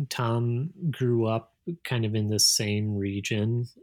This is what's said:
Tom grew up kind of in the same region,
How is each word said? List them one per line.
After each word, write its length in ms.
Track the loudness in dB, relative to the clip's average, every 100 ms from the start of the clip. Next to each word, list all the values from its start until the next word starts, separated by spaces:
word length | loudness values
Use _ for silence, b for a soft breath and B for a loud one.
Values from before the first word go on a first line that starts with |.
| -4
Tom 600 | -2 0 2 0 0 -4 -4 -4
grew 340 | 0 0 2 2
up 300 | 0 -4 _ -10 -10
kind 220 | -4 -2 0
of 80 |
in 160 | 0 0
the 80 | 2
same 580 | 2 2 0 0 0 -2
region, 720 | -2 -4 -2 0 2 0 -4 -10